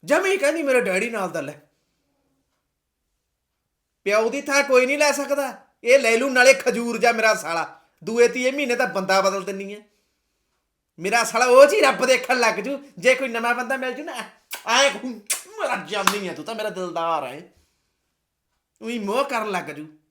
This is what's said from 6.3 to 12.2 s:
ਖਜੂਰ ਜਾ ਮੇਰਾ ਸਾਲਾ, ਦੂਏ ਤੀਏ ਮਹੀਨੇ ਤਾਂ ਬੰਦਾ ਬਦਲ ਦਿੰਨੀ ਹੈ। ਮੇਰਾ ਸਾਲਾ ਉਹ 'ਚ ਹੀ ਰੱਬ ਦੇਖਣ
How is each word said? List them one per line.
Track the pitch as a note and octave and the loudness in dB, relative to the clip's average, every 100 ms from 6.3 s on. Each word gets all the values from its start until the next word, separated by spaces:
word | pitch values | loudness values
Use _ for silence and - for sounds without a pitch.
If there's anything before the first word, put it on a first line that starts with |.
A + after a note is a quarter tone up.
| B3+ B3+ | 6 6
ਖਜੂਰ | - A3+ G3+ A#3 A3+ | 6 2 -2 -4 0
ਜਾ | A#3 | 0
ਮੇਰਾ | A3+ A3 G#3+ | 2 2 0
ਸਾਲਾ, | D3 E3 D#3 - _ _ | -2 -4 -4 -10 _ _
ਦੂਏ | D#3+ A3+ A#3+ | -6 4 4
ਤੀਏ | B3+ B3+ | 4 -2
ਮਹੀਨੇ | C4+ C4+ A#3+ | -2 -4 0
ਤਾਂ | A#3+ | -2
ਬੰਦਾ | G3 F#3+ F#3+ | -2 0 2
ਬਦਲ | F#3+ G3 | 2 -2
ਦਿੰਨੀ | F#3+ G3 G3 G#3 | -8 -10 -12 -14
ਹੈ। | G#3 _ _ _ _ _ _ _ _ _ _ - | _ _ _ _ _ _ _ _ _ _ _ -10
ਮੇਰਾ | F3 A#3 | -4 -2
ਸਾਲਾ | A3+ A3+ B3+ | 0 0 6
ਉਹ | B3 C#4+ | 8 8
'ਚ | |
ਹੀ | G#4+ | 6
ਰੱਬ | C#4+ G#3+ B3+ | 2 2 2
ਦੇਖਣ | B3+ | 0